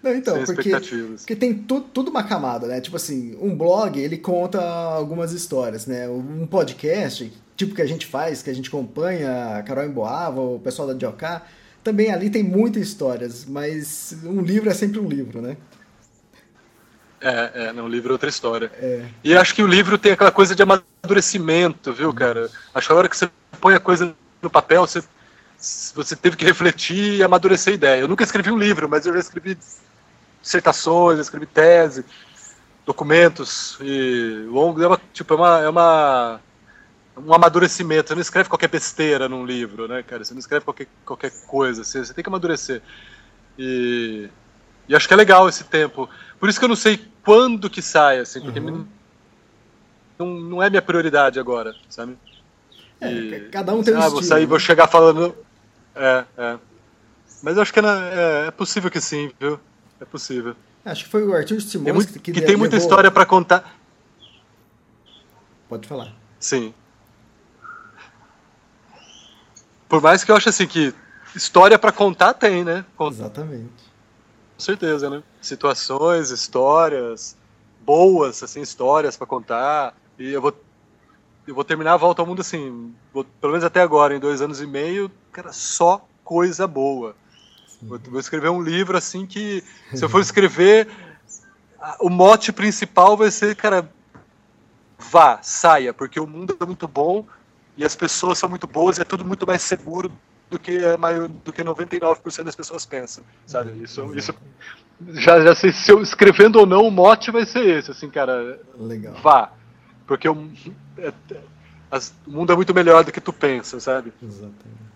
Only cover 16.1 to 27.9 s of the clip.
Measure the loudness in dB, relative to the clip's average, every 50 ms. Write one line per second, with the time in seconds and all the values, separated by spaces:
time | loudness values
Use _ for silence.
16.1 | _ _ _ _ _ _ _ _ _ _ _ _ _ _ _ _ _ _ _ _
17.1 | _ _ -4 -4 -2 -2 -4 -6 -6 -10 -10 -10 -10 -10 -10 -6 -6 -6 -4 -4
18.1 | -4 -4 -4 -6 -8 -6 -6 -4 -4 -4 -6 -8 -10 -10 -8 -8 -8 -8 -10 -16
19.1 | -20 -8 _ 4 6 6 6 4 2 0 2 4 4 4 4 2 0 2 2 2
20.1 | 4 6 4 4 6 6 4 4 6 4 4 4 4 2 _ _ _ _ -4 0
21.1 | 0 2 2 0 -4 -4 -2 0 0 2 2 0 -2 -4 _ -10 -6 -4 -4 -4
22.1 | -2 -2 -2 -2 -2 -4 -6 -8 -12 -20 -20 -10 _ -8 0 4 4 4 4 2
23.1 | 0 -4 -6 -6 _ _ _ _ -18 0 2 4 4 4 4 0 0 0 0 -6
24.1 | -6 _ _ _ _ _ -12 0 0 0 2 4 2 2 2 2 -2 -10 -10 _
25.1 | _ _ _ _ _ _ _ _ _ _ -14 -14 -12 -12 -14 -14 -12 -12 -10 -10
26.1 | -12 -2 -2 -2 -2 2 0 0 0 2 0 -2 -2 -2 -8 -6 -4 -4 -2 -2
27.1 | 0 0 2 4 4 2 4 2 2 2 2 -2 0 2 2 2